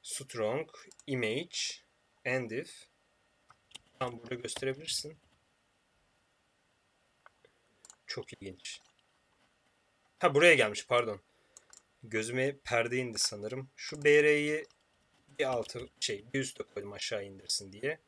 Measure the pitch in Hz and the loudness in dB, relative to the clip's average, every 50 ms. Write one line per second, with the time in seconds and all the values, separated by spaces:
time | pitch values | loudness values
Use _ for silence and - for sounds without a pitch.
0 | - - - - 139 - - 117 107 107 120 151 160 - - - - - - - | -10 -10 -10 -10 -10 -8 -4 -2 0 0 0 -2 -4 -6 -12 -20 -20 -20 -20 -18
1 | - - 131 123 117 107 113 139 175 - - - - - - - - _ _ _ | -6 -4 -2 0 0 0 -2 -2 -4 -6 -6 -6 -4 -4 -6 -10 -18 _ _ _
2 | _ _ _ _ _ 123 127 131 123 113 110 131 - - - - - _ _ _ | _ _ _ _ _ -2 -2 -2 -2 -2 -6 -6 -6 -8 -16 -20 -20 _ _ _
3 | _ _ _ _ _ _ _ _ _ _ - _ _ _ - - _ _ _ - | _ _ _ _ _ _ _ _ _ _ -20 _ _ _ -20 -20 _ _ _ -6
4 | 131 123 120 113 117 117 127 120 123 - - - 135 135 131 139 160 160 - - | -6 -6 -6 -10 -10 -10 -10 -8 -8 -8 -6 -4 -4 -4 -4 -4 -6 -4 -4 -4
5 | - 147 160 - _ _ _ _ _ _ _ _ _ _ _ _ _ _ _ _ | -4 -8 -14 -16 _ _ _ _ _ _ _ _ _ _ _ _ _ _ _ _
6 | _ _ _ _ _ _ _ _ _ _ _ _ _ _ _ _ _ _ _ _ | _ _ _ _ _ _ _ _ _ _ _ _ _ _ _ _ _ _ _ _
7 | _ _ _ _ _ - _ _ _ _ _ _ _ _ _ _ _ - - _ | _ _ _ _ _ -20 _ _ _ _ _ _ _ _ _ _ _ -20 -20 _
8 | _ - - 123 107 - - _ 101 98 92 92 - - - - _ _ _ _ | _ -12 -10 -10 -10 -12 -16 _ -14 -16 -16 -14 -14 -14 -14 -14 _ _ _ _
9 | _ _ _ _ _ _ _ _ _ _ _ _ _ _ _ _ _ _ _ _ | _ _ _ _ _ _ _ _ _ _ _ _ _ _ _ _ _ _ _ _
10 | _ _ _ _ 156 170 139 143 165 175 160 127 113 107 104 - - - 127 120 | _ _ _ _ 4 6 8 10 10 10 10 10 6 4 2 -4 -2 2 2 4
11 | 117 110 104 98 _ _ _ _ _ _ _ - _ _ - - _ _ _ _ | 4 2 -4 -8 _ _ _ _ _ _ _ -20 _ _ -20 -20 _ _ _ _
12 | - 110 110 110 110 117 123 127 131 139 139 139 _ - 131 117 117 117 123 127 | -14 -4 -2 -2 -2 0 0 0 0 0 -2 -6 _ 0 2 2 2 2 0 -2
13 | 127 120 113 98 - - 110 104 104 110 123 135 131 - _ - - - 151 151 | -2 -4 -2 -2 -2 -2 -2 -6 -8 -8 -8 -8 -10 -12 _ -14 -12 -12 -10 4
14 | 147 147 147 151 151 151 151 147 147 151 151 156 156 - _ _ _ _ _ _ | 6 8 8 8 8 6 6 4 2 0 -2 -2 -6 -10 _ _ _ _ _ _
15 | _ _ _ _ _ _ - - 143 131 127 117 110 - - 120 123 - _ _ | _ _ _ _ _ _ -4 -2 0 0 0 -2 -2 -4 -8 -12 -12 -12 _ _
16 | - - 107 101 117 120 - 139 131 127 - - - _ - 101 101 101 101 101 | -4 -4 -4 -6 -8 -4 -4 -2 -2 -4 -6 -10 -12 _ -8 -10 -8 -8 -10 -8
17 | - - 113 104 98 98 98 95 98 - - - 101 95 92 104 120 143 160 160 | -6 -6 -4 -6 -6 -8 -14 -16 -6 -4 -4 -4 -4 -8 -12 -6 -6 -6 -6 -6
18 | _ | _